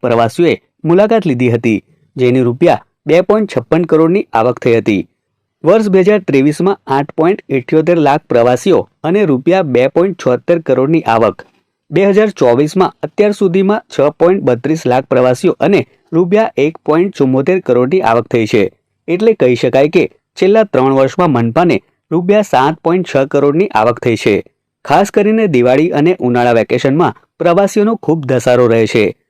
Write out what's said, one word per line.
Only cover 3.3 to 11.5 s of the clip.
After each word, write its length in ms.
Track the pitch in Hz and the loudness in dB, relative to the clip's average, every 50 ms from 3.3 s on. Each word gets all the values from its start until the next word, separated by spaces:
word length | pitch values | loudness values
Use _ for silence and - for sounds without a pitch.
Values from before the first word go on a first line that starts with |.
| 208 220 214 202 - 131 | 0 0 -2 -2 -4 -6
છપ્પન 260 | 117 - 160 165 175 | -4 -2 -2 -2 0
કરોડની 420 | 160 160 156 160 165 175 208 - - - | 0 2 2 2 2 0 -2 -4 -4 -2
આવક 260 | 113 110 123 120 - | -2 0 0 -2 -2
થઈ 160 | - 127 117 | 0 0 0
હતી. 340 | 113 107 113 104 92 82 - _ _ _ _ _ _ _ _ _ _ - | 0 0 0 -2 -2 -4 -8 _ _ _ _ _ _ _ _ _ _ 0
વર્ષ 240 | 151 196 226 220 208 | 2 2 2 2 2
બે 120 | 185 190 | 0 2
હજાર 180 | 180 196 208 202 | 2 2 0 0
ત્રેવીસમાં 640 | 185 - 143 135 135 151 151 - 175 190 208 - _ | 0 0 0 0 2 0 0 -2 -2 -2 -4 -4 _
આઠ 240 | - 135 143 - - - | -4 -2 -2 -2 -4 -4
પોઇન્ટ 260 | - 156 175 208 - - - | -2 0 0 0 -2 -4 -6
ઇઠ્યોતેર 480 | 135 135 120 - - 156 156 165 175 | -6 -6 -4 -2 0 0 0 0 0
લાખ 240 | 170 147 139 139 160 - - | 0 2 0 0 0 -2 -2
પ્રવાસીઓ 600 | - 120 117 123 123 123 - 196 170 104 - - _ _ - | 0 0 2 2 0 0 0 0 0 0 -2 -4 _ _ -6
અને 200 | 151 180 208 208 | -2 -2 0 0
રૂપિયા 380 | 165 135 127 127 165 180 190 180 | 0 -2 -2 0 0 0 0 0
બે 260 | 143 123 120 127 139 | 0 0 0 0 0
પોઇન્ટ 380 | - 165 175 196 170 - - | 0 0 -2 -2 -4 -4 -2
છોતેર 320 | 131 123 120 - - 175 165 | -2 -2 -2 -2 -2 -2 -2
કરોડની 420 | 160 - 131 127 131 143 165 160 | 0 -2 -2 0 0 0 0 -2
આવક. 420 | - 113 113 113 113 107 95 - - _ | 0 0 0 2 2 0 -2 -4 -10 _